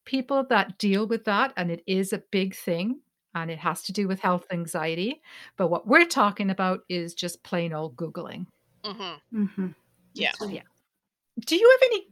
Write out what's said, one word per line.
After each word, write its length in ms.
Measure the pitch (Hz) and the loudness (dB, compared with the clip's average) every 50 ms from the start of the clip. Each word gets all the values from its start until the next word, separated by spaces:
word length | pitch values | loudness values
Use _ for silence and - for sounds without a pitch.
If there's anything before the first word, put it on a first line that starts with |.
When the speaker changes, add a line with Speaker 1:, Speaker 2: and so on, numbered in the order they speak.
| _ | _
Speaker 1:
people 400 | - - 262 254 - 277 269 262 262 | -4 -4 -4 -2 0 0 0 2 2
that 280 | 247 202 190 - 185 - | 2 2 2 0 -2 -2
deal 280 | - 208 196 196 220 | 0 2 2 2 2
with 200 | 202 226 220 220 | 0 -2 -2 -2
that, 260 | 220 202 202 254 269 - - | 0 0 2 0 0 -2 -2
and 120 | 180 170 | -4 -4
it 140 | 170 170 - | -4 -4 -4
is 280 | - 190 185 196 190 - | -2 -2 0 0 0 -4
a 100 | 190 - _ | -6 -4 _
big 240 | - 196 185 190 190 | -2 0 0 -2 -4
thing, 460 | - - - 170 165 185 220 254 294 - _ _ _ _ _ - | -6 -6 -4 -2 -2 -2 -2 -4 -6 -10 _ _ _ _ _ -8
and 180 | 170 165 165 | -8 -6 -6
it 80 | 160 160 | -8 -4
has 240 | - 175 160 - - | -4 -4 -4 -4 -6
to 80 | - | -6
do 160 | 185 214 202 190 | -4 -2 -2 -2
with 140 | 190 185 | -2 0
health 240 | - 190 180 175 - - | 2 2 0 0 0 -4
anxiety. 680 | 185 170 170 160 - 170 156 160 165 170 185 226 294 - _ - - - - - - - | -6 -6 -4 -4 -4 -4 -2 -2 -2 -2 -2 -4 -4 -6 _ -20 -20 -20 -20 -12 -4 -2
But 100 | 185 165 | 0 0
what 180 | 254 - - - | 0 0 2 6
we're 180 | 254 330 339 | 6 6 6
talking 440 | 339 - - 220 208 196 - 202 190 | 6 4 2 2 2 2 0 -2 -2
about 320 | 190 190 190 185 185 185 - - | -2 0 0 0 -2 -2 -4 -6
is 260 | 180 175 170 170 170 | -6 -6 -6 -6 -8
just 300 | - - 175 - - - | -8 -8 -8 -8 -12 -8
plain 300 | - - 180 170 170 160 | -6 -4 -2 -2 -2 -4
old 220 | 151 156 160 123 123 | -6 -6 -8 -8 -8
Googling. 480 | 175 156 - 180 165 - - - 180 - _ _ _ _ _ _ - | -8 -8 -8 -8 -10 -10 -10 -10 -12 -12 _ _ _ _ _ _ -12
Speaker 2:
Mm-hmm. 580 | 214 196 226 196 180 160 147 _ _ 233 220 208 | -12 -10 -10 -10 -10 -12 -14 _ _ -2 -2 -2
Speaker 3:
Mm-hmm. 240 | 190 - - 190 180 151 - _ _ _ _ _ _ - | -2 -2 -4 -6 -6 -6 -12 _ _ _ _ _ _ -8
Speaker 2:
Yeah. 160 | - - - | -4 -2 -2
Speaker 3:
That's 100 | - - | -2 -4
right. 140 | 214 202 - | -6 -10 -10
Speaker 1:
Yeah. 60 | - - _ _ _ _ _ _ _ _ _ _ _ _ _ _ - - | -10 -14 _ _ _ _ _ _ _ _ _ _ _ _ _ _ -12 -4
Do 120 | - 311 359 | -2 2 6
you 120 | 453 480 | 8 8
have 200 | 523 508 523 494 | 8 8 6 4
any 160 | 480 381 - - | 4 0 -4 -6